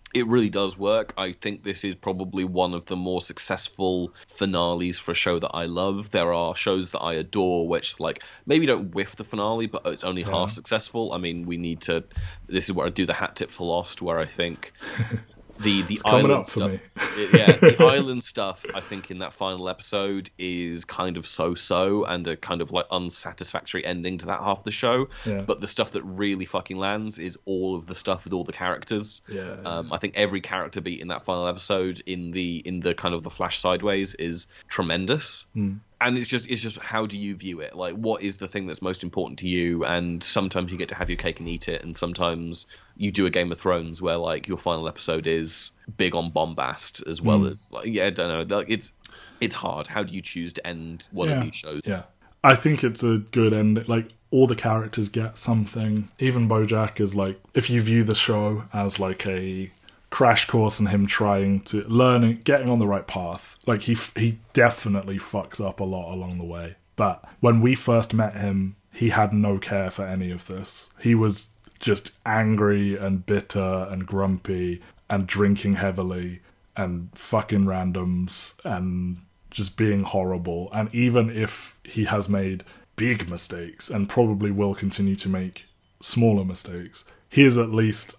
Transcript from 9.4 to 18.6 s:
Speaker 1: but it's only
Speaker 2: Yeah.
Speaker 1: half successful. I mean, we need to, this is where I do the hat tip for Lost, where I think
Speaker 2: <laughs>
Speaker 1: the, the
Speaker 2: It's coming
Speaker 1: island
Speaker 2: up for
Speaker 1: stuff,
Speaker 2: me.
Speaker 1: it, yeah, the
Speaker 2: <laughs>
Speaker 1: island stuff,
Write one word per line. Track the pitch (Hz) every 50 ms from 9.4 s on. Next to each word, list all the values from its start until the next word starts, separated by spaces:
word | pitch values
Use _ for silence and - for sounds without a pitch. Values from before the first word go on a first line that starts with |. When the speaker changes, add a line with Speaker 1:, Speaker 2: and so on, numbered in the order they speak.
| 104 107 113 117 113
Speaker 1:
but | 110 - - -
it's | - - - -
only | 92 92 92
Speaker 2:
Yeah. | 87 107
Speaker 1:
half | 87 85 92 101
successful. | 110 - - - 113 110 - - - 117 113 -
I | - 90
mean, | 90 85 85 85 85
we | 87 87
need | 87 85 85 85 80
to, | - - 85 82 82 - - - - - - - -
this | - 87 92 - -
is | 98
where | 87 71
I | 90
do | 85 - 92
the | 80 82
hat | - 95 85 -
tip | - - -
for | - - 87
Lost, | 85 85 87 87 - - -
where | 92 85 82 82
I | 80
think | 78 - - 85 85 80 - - - - - - - - -
Speaker 2:
<laughs> | 113 113 113 110 - - - - - - - -
Speaker 1:
the, | 104 107 98 98
the | 92 85 104
Speaker 2:
It's | 107
coming | - 107 113 127 139
Speaker 1:
island | 135
Speaker 2:
up | 143 127 95 -
for | - -
Speaker 1:
stuff, | 98 98
Speaker 2:
me. | 95 95 - - - - - - -
Speaker 1:
it, | 107 104 - -
yeah, | - 107 98 -
the | - - 160 - - 165
Speaker 2:
<laughs> |
Speaker 1:
island | 156 135 143 139 131 127 123
stuff, | - - - 117 101 98 92 -